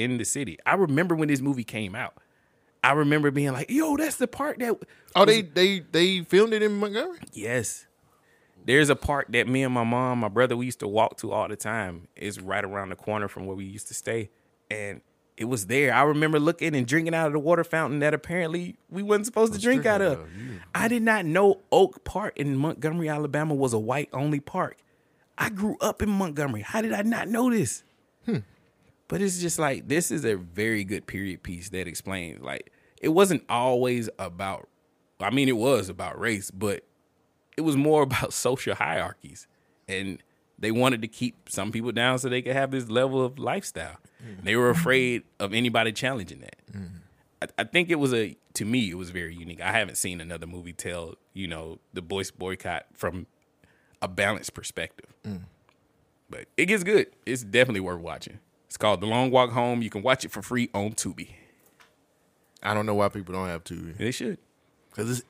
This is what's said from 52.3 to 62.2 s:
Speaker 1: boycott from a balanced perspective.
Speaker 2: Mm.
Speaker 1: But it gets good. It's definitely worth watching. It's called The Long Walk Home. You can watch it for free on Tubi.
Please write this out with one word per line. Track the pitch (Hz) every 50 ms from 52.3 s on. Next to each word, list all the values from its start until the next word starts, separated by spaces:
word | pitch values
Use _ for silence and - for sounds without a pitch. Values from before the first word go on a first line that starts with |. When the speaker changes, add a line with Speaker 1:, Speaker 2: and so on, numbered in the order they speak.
Speaker 1:
boycott | - - 92 92 92 - - 92 85 - - _ _
from | - - 90 85 92 85 - _ _ _ _ _ _ _ _ _ _ _ _ _ _
a | - 92
balanced | 92 92 98 101 107 71 - - -
perspective. | - - - - 87 82 - - - - - _ _ -
Speaker 2:
Mm. | 107 101 90 92 90 - _ _ _ _ _ _ _ _ _ _ _ _ _ _ -
Speaker 1:
But | - 123 - - _
it | - 165
gets | 180 220 208 175
good. | 190 214 190 - - - _ _
It's | - 127 127 117
definitely | 98 98 117 127 127 113 95
worth | 92 90 90 85
watching. | 85 82 76 - - - 98 104 - _ _ _ _ -
It's | - -
called | - 107 101 90 98
The |
Long | 107 110 123 131 131
Walk | 120 127 127 120
Home. | 113 123 120 120 120 120 113
You | 104
can | - 104 101
watch | 127 135 135 -
it | 95
for | - 104
free | 98 - 123 123 120 - -
on | 101 101 107 104
Tubi. | - - 98 87 85 82 - - - - _ _ _ _ _ _ _ - _ _ _ _ _ _ _